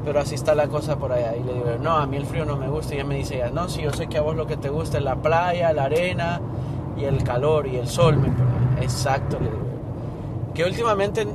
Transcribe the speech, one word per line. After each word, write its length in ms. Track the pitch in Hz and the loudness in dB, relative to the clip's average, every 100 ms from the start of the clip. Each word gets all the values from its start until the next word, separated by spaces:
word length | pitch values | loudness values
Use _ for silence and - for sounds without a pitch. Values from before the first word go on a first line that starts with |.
Pero 160 | 147 143 | 0 0
así 160 | 143 - | 0 -2
está 180 | - | 2
la 140 | 151 147 | 2 2
cosa 300 | 147 143 139 | 0 -2 -2
por 160 | 135 | 0
allá. 200 | 123 117 120 | 0 0 -2
Y 60 | |
le 100 | 123 | -2
digo, 240 | 123 120 120 | -2 -2 -2
"No, 120 | 147 | 0
a 140 | 160 139 | 2 0
mí 120 | 139 | -2
el 80 | 143 | -2
frío 180 | - | -2
no 140 | 151 139 | -2 -2
me 100 | 131 | -2
gusta". 260 | 151 147 | -2 -2
Y 40 | 143 | -4
ella 100 | 139 | -2
me 80 | 139 | -2
dice, 220 | 131 135 | -2 -2
"Ya, 120 | 120 | -2
no, 180 | 143 175 | -2 -2
si 140 | - | -2
yo 100 | 151 | -2
sé 140 | - 165 | -2 -2
que 100 | 156 | 0
a 40 | |
vos 140 | 151 160 | 0 0
lo 100 | 147 | -2
que 120 | 147 | -4
te 100 | 139 | -2
gusta 300 | 143 - 151 | -2 -2 0
es 60 | 139 | 0
la 100 | 131 | 0
playa, 560 | 151 165 180 175 170 | 2 4 4 2 2
la 140 | 151 135 | 2 2
arena 560 | 165 180 180 170 175 - - - - - - | 2 2 0 0 -2 -4 -4 -4 -4 -6 -4
y 80 | 139 | 0
el 180 | 139 | 0
calor 440 | 123 123 147 156 139 | 2 2 4 2 2
y 100 | 127 | -2
el 100 | 123 | -2
sol". 300 | - 170 139 | 4 6 6
Me 120 | 135 | 4
pone, 540 | - 123 - - - | 4 2 4 2 2
"Exacto", 560 | 131 - 139 135 - 147 | 0 0 0 0 0 -2
le 100 | - | -2
digo. 140 | - - - - - - - - - - | -2 -6 -6 -8 -8 -8 -8 -8 -6 -6
Que 120 | - 175 | -2 -2
últimamente, 600 | 185 233 208 202 202 208 | 2 2 2 2 0 -2